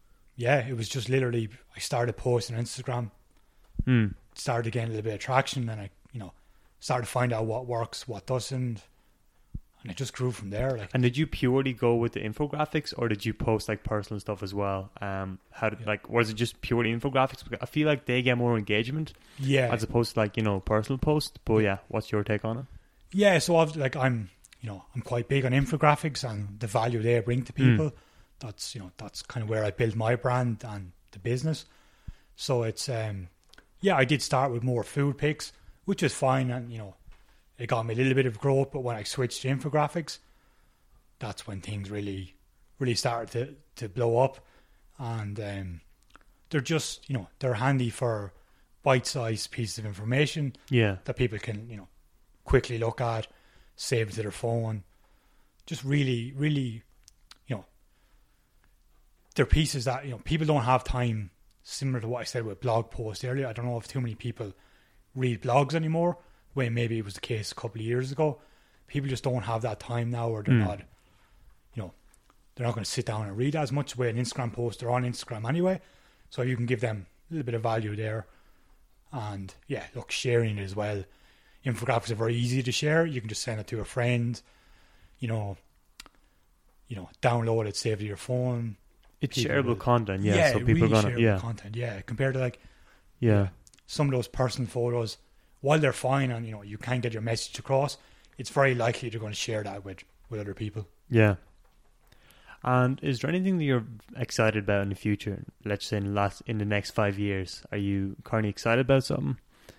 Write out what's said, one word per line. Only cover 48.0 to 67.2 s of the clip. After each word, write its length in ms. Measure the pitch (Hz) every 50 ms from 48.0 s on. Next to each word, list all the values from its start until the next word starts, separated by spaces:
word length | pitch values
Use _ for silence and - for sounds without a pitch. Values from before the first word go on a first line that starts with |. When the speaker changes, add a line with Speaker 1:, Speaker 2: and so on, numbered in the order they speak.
| 131 117 113 107 101 98 - - - _ _ _ _ _ _ _
Speaker 1:
bite-sized 680 | - 139 131 123 - - - 135 117 113 110 104 - -
pieces 280 | - - 113 98 - 117
of 80 | 104
information 680 | 104 95 92 107 113 127 139 151 143 - 160 143 131 - - - -
Speaker 2:
Yeah. 280 | 131 120 110 101 95 92 -
Speaker 1:
that 100 | - 120
people 220 | - 127 107 110 101
can, 300 | - 113 107 104 113 120
you 80 | 110
know, 120 | 101 95 - - - _ _ _ _ _ _ _ _ -
quickly 340 | - - 123 - - 120 110
look 220 | 113 113 - -
at, 280 | 123 117 113 110 107 - _ _ _ _ _ - - - _
save 320 | - - - 135 113 113 101
it 40 | 101
to 80 | 110
their 80 | 104 101
phone. 500 | - - - 117 117 117 113 110 110 104 - _ _ _ _ _ _ _ _ _ _ _ _ _ _ _ -
Just 180 | - 165 - 135
really, 480 | 135 143 147 139 127 123 117 117 131 135
really, 460 | 135 147 156 147 139 131 120 110 117 - _ _ _ - - _ _ _ - - _ _
you 100 | - 120
know, 80 | 98 - _ _ _ _ _ _ _ _ _ _ _ _ _ _ _ _ _ _ _ _ _ _ _ _ _ _ _ _ _ _ _ _ _ -
they're 120 | - 123
pieces 380 | - - 151 160 - - 135 110
that, 180 | 131 123 135 143
you 60 | 139
know, 80 | 120 101
people 280 | - - 156 156 160
don't 180 | 151 151 139 113
have 200 | 123 131 123 -
time, 460 | - - 123 123 120 110 107 101 - _ _ _ _ _ _
similar 380 | - - - - 135 135 131 120
to 80 | 110 113
what 120 | 123 120
I 40 | 110
said 200 | - - 120 113
with 160 | 110 98 -
blog 300 | - 117 110 113 110 -
posts 340 | - - 113 110 95 - -
earlier. 220 | 123 131 139 135
I 60 | 120
don't 140 | 110 117 120
know 120 | 123 120 117
if 80 | - -
too 120 | - 135
many 140 | 123 113 107
people 360 | - - 120 - - 113 98 - _ _ _ _ _ _ _ _ _ _ _ -
read 260 | 131 127 123 117 95
blogs 320 | - 123 120 139 143 135 156
anymore, 440 | 165 160 156 160 165 170 175 170 - - - - _ _ - -
where 160 | 135 127 117
maybe 280 | 113 117 117 110 113 113
it 60 | 104
was 100 | 101 95
the 60 | -